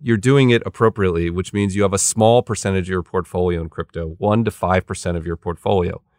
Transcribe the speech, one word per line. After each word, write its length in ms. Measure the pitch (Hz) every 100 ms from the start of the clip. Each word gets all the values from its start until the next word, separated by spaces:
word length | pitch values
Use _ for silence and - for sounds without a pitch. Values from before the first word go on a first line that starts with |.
you're 160 | 131 113
doing 320 | 120 139 127
it 120 | 117 -
appropriately, 640 | - 113 104 95 85 85
which 240 | 87 95
means 200 | 104 101
you 80 | 98
have 120 | 101
a 40 | 95
small 440 | - 113 110 120
percentage 440 | - 107 104 95 90
of 40 |
your 120 | 92
portfolio 600 | 87 95 85 90 90 85
in 80 | 80
crypto, 460 | - 80 - 82 82
one 260 | 101 107
to 60 | 110
five 360 | - 90 92 -
percent 300 | 95 92 87
of 80 |
your 120 | 82 82
portfolio. 680 | 87 82 - 101 85 - _